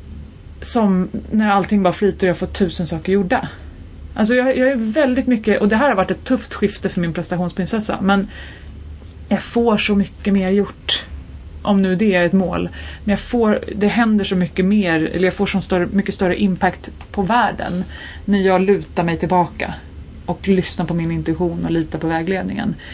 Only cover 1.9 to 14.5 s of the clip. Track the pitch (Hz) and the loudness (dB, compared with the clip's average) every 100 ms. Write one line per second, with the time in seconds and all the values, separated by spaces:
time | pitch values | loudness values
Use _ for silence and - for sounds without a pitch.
1.9 | 170 202 - 185 - - - 180 - 170 | 2 0 2 0 0 -2 0 0 0 -4
2.9 | 160 190 196 185 254 - - - - - | -4 0 2 2 0 -2 -10 -16 -18 -18
3.9 | - - - 214 247 254 254 254 262 220 | -16 -8 0 2 4 2 2 2 2 0
4.9 | 311 269 254 254 233 220 202 208 220 277 | 2 2 2 2 2 4 4 4 4 4
5.9 | 190 185 180 - 254 - - 208 - 190 | 4 0 -2 -2 -2 -2 -2 -2 -2 -4
6.9 | 185 170 165 170 175 175 - 175 220 214 | -2 -2 -2 -4 -2 -2 -2 -2 -2 -2
7.9 | - 190 196 196 - - - - - - | 0 2 2 0 -8 -16 -16 -18 -16 -16
8.9 | - - - - 202 - 240 233 208 - | -16 -18 -12 -2 -2 0 0 2 2 2
9.9 | 202 190 - 202 196 185 202 196 - - | 2 0 -2 0 2 2 2 0 -4 -2
10.9 | - - - - - - - - 196 190 | -2 -4 -14 -14 -16 -16 -6 0 2 4
11.9 | 185 214 180 175 190 175 170 175 - - | 4 4 4 4 4 2 -2 -4 -8 -14
12.9 | - 208 196 - 247 220 202 - 190 208 | -6 -2 -2 0 2 2 2 -2 0 2
13.9 | 196 226 208 190 185 180 | 4 4 2 2 0 0